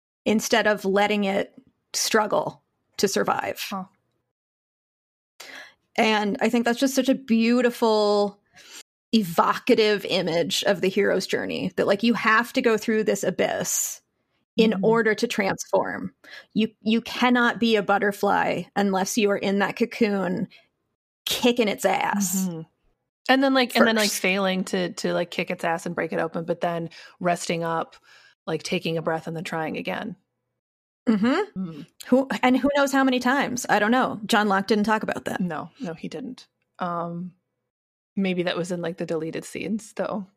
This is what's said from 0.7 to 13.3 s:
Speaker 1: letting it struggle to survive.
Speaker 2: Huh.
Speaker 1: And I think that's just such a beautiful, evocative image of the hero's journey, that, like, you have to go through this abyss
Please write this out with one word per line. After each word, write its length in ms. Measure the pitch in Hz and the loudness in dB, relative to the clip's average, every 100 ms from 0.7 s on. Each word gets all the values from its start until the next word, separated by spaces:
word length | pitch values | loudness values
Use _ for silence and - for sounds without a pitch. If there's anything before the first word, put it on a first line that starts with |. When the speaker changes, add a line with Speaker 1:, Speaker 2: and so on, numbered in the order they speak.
| 208 | 0
Speaker 1:
letting 400 | 190 196 208 208 | 0 2 2 2
it 300 | 196 202 - - - _ _ | 0 -2 -4 -10 -20 _ _
struggle 680 | - - 220 214 165 143 - _ _ _ - | -6 0 2 2 0 -2 -6 _ _ _ -2
to 100 | 202 | 0
survive. 520 | 208 190 - - - - | 0 0 -2 -4 -6 -8
Speaker 2:
Huh. 140 | 196 92 _ _ _ _ _ _ _ _ _ _ _ _ _ _ - - - - _ _ - | -10 -12 _ _ _ _ _ _ _ _ _ _ _ _ _ _ -20 -20 -20 -20 _ _ 0
Speaker 1:
And 400 | 226 214 208 190 | 2 2 0 0
I 80 | 226 | 0
think 140 | 240 | 2
that's 160 | 233 233 | 0 0
just 140 | 277 | 0
such 140 | 269 254 | 2 2
a 60 | |
beautiful, 1300 | 269 - 226 226 247 240 240 226 214 208 208 202 - _ - - - - _ _ | 0 2 2 4 4 2 2 2 4 4 2 0 -4 _ -20 -20 -20 -20 _ _
evocative 920 | 226 175 170 202 - - 220 214 202 - | 0 2 2 2 2 2 4 4 2 0
image 560 | 185 175 170 160 - | -2 0 0 0 0
of 160 | - 202 | 0 2
the 80 | 190 | 0
hero's 380 | 202 196 185 - | 2 2 0 0
journey, 460 | - 95 - 185 - | -4 -4 -6 -4 0
that, 100 | 180 | 0
like, 160 | 202 | 2
you 120 | 233 | 2
have 380 | 202 226 220 240 | 2 2 2 2
to 80 | 262 | 0
go 140 | 240 214 | 2 0
through 280 | 233 220 | 0 0
this 180 | 214 202 | 0 0
abyss 760 | - | -2